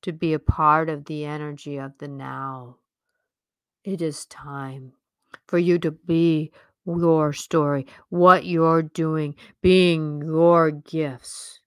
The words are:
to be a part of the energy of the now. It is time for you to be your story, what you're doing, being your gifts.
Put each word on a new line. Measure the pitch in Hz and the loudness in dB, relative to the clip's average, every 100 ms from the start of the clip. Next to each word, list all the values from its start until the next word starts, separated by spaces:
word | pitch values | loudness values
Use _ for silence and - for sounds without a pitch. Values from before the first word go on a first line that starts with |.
| - | -10
to | |
be | 160 165 | -6 -2
a | 156 | -2
part | - - 156 151 160 | 0 2 4 4 2
of | 151 | -6
the | 147 151 147 | -10 -10 -8
energy | 151 151 147 - 139 | -10 -10 -12 -12 -10
of | 135 139 | -12 _
the | 147 | -16
now. | 139 135 131 135 131 123 131 _ _ _ _ _ _ _ _ _ _ | -14 -12 -10 -10 -10 -16 -20 _ _ _ _ _ _ _ _ _ _
It | - 190 | -10 -6
is | 160 143 - | -6 -8 -16
time | - 147 139 135 135 131 _ _ _ _ - _ | -18 -14 -12 -12 -14 -18 _ _ _ _ -20 _
for | 175 | 0
you | 175 175 | 2 0
to | 165 | -2
be | 156 - 165 170 156 151 _ _ _ - | -8 -2 2 2 0 -4 _ _ _ -8
your | 170 170 160 151 | -2 2 2 0
story, | 143 - 165 147 143 135 - _ | -4 -4 -2 0 -2 -6 -16 _
what | 175 180 180 180 | 4 6 6 4
you're | 170 165 165 | 0 2 2
doing, | 156 - 160 156 151 143 - _ | 0 -4 -4 -2 -6 -8 -20 _
being | 180 185 180 165 156 147 | 4 6 4 2 -2 -6
your | 156 160 170 170 160 | -4 4 6 6 4
gifts. | 147 - 160 151 127 - - - - | -2 -8 -6 -6 -6 -16 -18 -20 -20